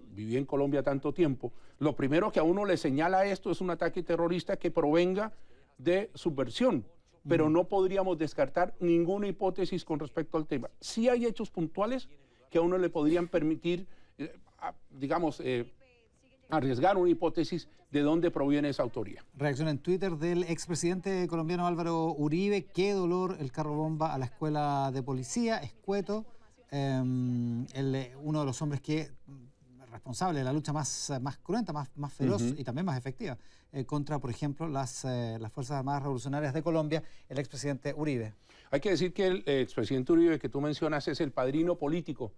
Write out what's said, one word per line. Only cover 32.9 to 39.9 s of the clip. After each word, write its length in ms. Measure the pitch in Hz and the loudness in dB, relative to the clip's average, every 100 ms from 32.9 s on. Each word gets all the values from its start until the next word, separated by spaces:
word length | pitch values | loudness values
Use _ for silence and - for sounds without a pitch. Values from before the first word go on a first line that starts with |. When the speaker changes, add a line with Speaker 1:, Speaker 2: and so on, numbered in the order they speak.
| 131 | -2
Speaker 2:
efectiva, 400 | 131 - 196 120 - - _ | -4 -8 -8 -10 -14 -20 _
eh, 140 | 139 123 | -8 -4
contra, 320 | 147 147 147 | -4 -2 -4
por 100 | 131 | -4
ejemplo, 380 | 110 147 143 160 | -4 -4 -4 -4
las, 360 | 135 127 - 135 | -4 -4 -6 -4
eh, 320 | 123 117 113 | -2 -4 -4
las 100 | 110 | -8
Fuerzas 280 | - 123 139 | -8 -6 -4
Armadas 240 | 135 143 | -2 -2
Revolucionarias 500 | 139 127 120 143 147 | -2 -4 -4 -2 -2
de 100 | 151 | -2
Colombia, 400 | 170 160 151 156 - - - | 0 2 2 -2 -4 -12 -10
el 100 | 131 | -6
expresidente 560 | 135 135 143 131 143 147 | -6 -4 -4 -4 -4 -2
Uribe. 380 | 151 127 107 - _ - - | -2 -2 -4 -10 _ -20 -2
Speaker 1:
Hay 100 | 185 | 0
que 100 | 202 | 2
decir 240 | 160 180 | 2 2
que 120 | 202 185 | 2 2
el, 160 | 190 151 | 2 2
eh, 160 | 139 | 0
expresidente 500 | 117 - 107 | 0 -2 0